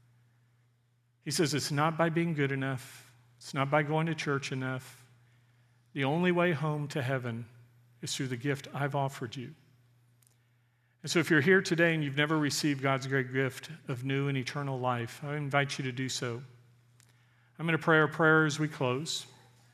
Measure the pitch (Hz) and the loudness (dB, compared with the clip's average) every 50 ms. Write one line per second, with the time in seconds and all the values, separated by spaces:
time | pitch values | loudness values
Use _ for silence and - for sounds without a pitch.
0 | _ _ _ _ _ _ _ _ _ _ _ _ _ _ _ _ _ _ _ _ | _ _ _ _ _ _ _ _ _ _ _ _ _ _ _ _ _ _ _ _
1 | _ _ _ _ _ 156 139 - 170 135 151 156 151 - 156 143 151 165 160 160 | _ _ _ _ _ -6 0 0 2 2 2 -2 -2 -2 0 2 2 2 2 2
2 | 170 170 156 170 170 170 160 143 143 135 139 135 135 135 135 120 - - - - | 0 0 2 0 0 0 0 0 0 -2 0 -2 -2 -4 -4 -6 -8 -12 -18 -20
3 | - - _ _ _ _ _ _ - - - 139 139 139 151 151 151 143 156 156 | -20 -20 _ _ _ _ _ _ -16 -6 -2 -2 0 2 4 2 2 2 0 0
4 | 160 165 156 156 - 147 139 135 139 - 139 131 131 131 131 127 - - - - | 0 0 -2 -4 -2 -2 -2 -2 -2 -4 -6 -4 -4 -4 -6 -6 -8 -14 -20 -20
5 | - _ _ _ _ _ _ _ _ _ _ _ _ _ _ _ _ _ - 147 | -20 _ _ _ _ _ _ _ _ _ _ _ _ _ _ _ _ _ -6 -2
6 | 135 135 151 170 180 180 175 175 175 180 165 127 156 156 151 151 147 143 - 156 | 0 0 0 2 2 2 4 4 2 2 2 0 0 -2 -2 -2 -4 -4 -4 -4
7 | 123 127 135 131 120 123 113 117 117 - - - - _ _ _ _ _ _ _ | -2 -2 -2 -2 -2 -4 -6 -8 -10 -12 -16 -20 -20 _ _ _ _ _ _ _
8 | - - - - 143 127 127 120 120 143 135 139 - - - 135 143 143 139 143 | -10 -8 -6 -6 -4 -6 -6 -4 -2 -2 -2 -2 -6 -10 -6 -4 -4 -2 -2 -2
9 | 135 135 139 - 131 110 - 131 117 147 - - _ _ _ _ _ _ _ _ | -2 -2 -4 -8 -10 -10 -10 -10 -12 -14 -16 -20 _ _ _ _ _ _ _ _
10 | _ _ _ _ _ _ _ _ _ _ _ _ _ _ _ _ _ _ _ _ | _ _ _ _ _ _ _ _ _ _ _ _ _ _ _ _ _ _ _ _
11 | - 151 - 175 151 - 170 151 127 190 185 190 190 - 175 160 170 170 160 156 | -10 -2 0 0 2 4 4 6 8 8 6 6 6 2 2 4 4 4 4 2
12 | 151 143 135 143 147 151 160 156 147 143 139 - - 151 143 135 131 139 135 131 | 0 0 0 0 2 2 2 2 2 2 0 0 0 0 0 2 2 2 0 0
13 | 127 131 135 135 127 123 131 135 135 127 - - - - 156 - - - 135 117 | 0 0 0 0 0 0 0 0 0 0 -2 -6 -12 -16 -18 -14 -8 -8 -8 -6
14 | 127 135 135 139 139 143 139 131 120 - - 151 143 139 135 127 127 127 123 117 | -4 -2 -2 -2 -2 -2 -2 -4 -4 -6 -6 -6 -6 -6 -4 -2 -2 -2 -2 -2
15 | 117 113 - - 151 143 147 151 147 139 139 143 139 139 - - 139 131 123 127 | -4 -6 -10 -12 -10 -8 -6 -6 -4 0 2 2 2 0 -2 -4 -6 -6 -4 -4
16 | 131 127 - - 135 123 117 120 139 - - - _ _ _ _ _ _ _ _ | -6 -6 -4 -6 -6 -6 -6 -8 -10 -14 -20 -20 _ _ _ _ _ _ _ _
17 | - _ _ _ _ _ _ _ _ _ _ - 156 170 160 147 - 170 160 156 | -20 _ _ _ _ _ _ _ _ _ _ -6 -2 0 0 2 4 6 6 6
18 | 156 147 156 - 165 156 156 156 156 151 147 - 156 151 - - 139 123 123 135 | 6 4 2 4 4 6 6 6 6 4 2 0 -2 -4 -2 -2 -2 0 0 -2
19 | 165 156 - - - - - - - - _ _ _ _ | -4 -6 -8 -8 -8 -12 -18 -20 -20 -20 _ _ _ _